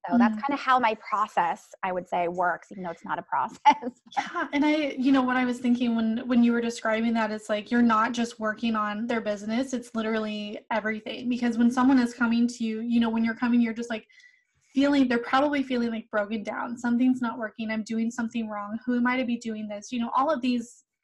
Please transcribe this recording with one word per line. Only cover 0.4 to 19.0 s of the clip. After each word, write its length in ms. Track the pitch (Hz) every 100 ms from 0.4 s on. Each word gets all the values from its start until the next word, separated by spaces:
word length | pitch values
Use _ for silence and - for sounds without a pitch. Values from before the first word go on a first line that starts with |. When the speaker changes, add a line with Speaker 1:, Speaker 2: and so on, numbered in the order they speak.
| 277
Speaker 1:
kinda 160 | 277
how 160 | - 254
my 180 | 233 220
process, 680 | - 202 214 - 170 202 _ -
I 100 | 190
would 140 | 185 180
say, 220 | 185 175
works, 420 | 175 180 160 -
even 120 | 202
though 60 | 180
it's 160 | 165 185
not 120 | 170
a 40 |
<laughs> 80 | -
process. 720 | 143 131 - - - 247 - _ -
Speaker 2:
Yeah, 320 | - 349 311
and 120 | 285
I, 300 | 302 302 285 262
you 140 | 254
know, 100 | 269
what 140 | 254 254
I 80 |
was 140 | 247 240
thinking 360 | 240 240 240
when, 320 | 226 220 226 247
when 140 | 247
you 100 | 233
were 80 | 233
describing 500 | 233 233 226 220 233
that, 160 | 233 214
it's 180 | 214 -
like, 220 | 214 208
you're 120 | 240
not 300 | 240 220 233
just 280 | 233 233 -
working 340 | 214 214 233
on 320 | 220 208 208 233
their 140 | 233
business, 520 | 208 208 208 226 269
it's 200 | 247 240
literally 680 | 226 220 220 214 214 208 214 _
everything. 580 | 226 208 220 214 220 247
Because 300 | 240 240 220
when 120 | 240
someone 280 | 247 254 269
is 160 | 240
coming 320 | - 233 233 240
to 160 | -
you, 160 | 226 220
you 200 | 233 233
know, 100 | 233
when 140 | 226
you're 100 | 226
coming, 260 | 220 247 240
you're 140 | 233
just, 160 | 220 233
like, 160 | 220 - _ - _ _ _ _
feeling, 340 | 269 285 285 254
they're 100 | 240
probably 440 | 233 262 294 285
feeling, 280 | 269 247 233
like, 180 | 226 -
broken 320 | 214 202 220
down. 340 | 208 - 247 240
"Something's 420 | 240 240 254 254
not 180 | 233 247
working. 320 | 214 - 220
I'm 120 | 220
doing 260 | 208 226 226
something 380 | 233 233 233 220
wrong. 300 | 208 208 226 -
Who 100 |
am 100 | 247